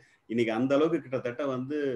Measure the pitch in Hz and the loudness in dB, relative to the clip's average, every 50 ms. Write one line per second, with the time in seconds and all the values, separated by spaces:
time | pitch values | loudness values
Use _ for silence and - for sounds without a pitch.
0 | - _ _ _ _ - 113 120 113 113 110 120 131 135 139 143 156 165 170 147 | -12 _ _ _ _ -2 0 2 2 2 2 0 2 4 4 4 4 4 2 -2
1 | 131 127 131 117 120 123 120 - 147 139 127 127 131 135 151 151 143 135 123 | -2 -4 -4 -4 -4 -4 -4 -4 -2 -2 -2 -4 -4 -4 -4 -2 -2 -2 -4